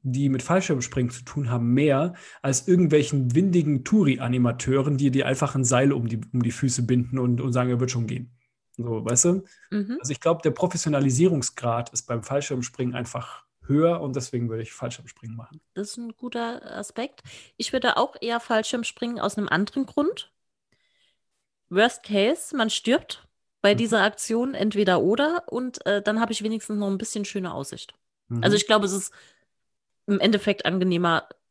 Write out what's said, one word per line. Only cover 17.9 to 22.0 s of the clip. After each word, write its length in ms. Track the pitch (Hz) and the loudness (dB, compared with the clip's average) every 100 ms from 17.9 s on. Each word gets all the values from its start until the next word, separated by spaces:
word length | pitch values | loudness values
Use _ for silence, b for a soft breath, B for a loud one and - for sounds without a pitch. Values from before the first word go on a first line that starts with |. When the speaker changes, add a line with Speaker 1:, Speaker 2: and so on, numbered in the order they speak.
| - | 2
Speaker 2:
auch 180 | - - | 0 -2
eher 180 | 233 233 | -4 -4
Fallschirmspringen 800 | - 220 220 240 233 - 240 233 | 0 -2 0 -4 -6 -6 -8 -4
aus 200 | 202 208 | -4 -2
einem 100 | 202 | -2
anderen 380 | 160 208 277 262 | 0 0 -4 -4
Grund. 440 | - 302 - - _ _ _ _ _ _ _ _ _ _ _ _ _ _ | 0 -2 -4 -14 _ _ _ _ _ _ _ _ _ _ _ _ _ _
Worst 340 | 180 233 - | 2 2 0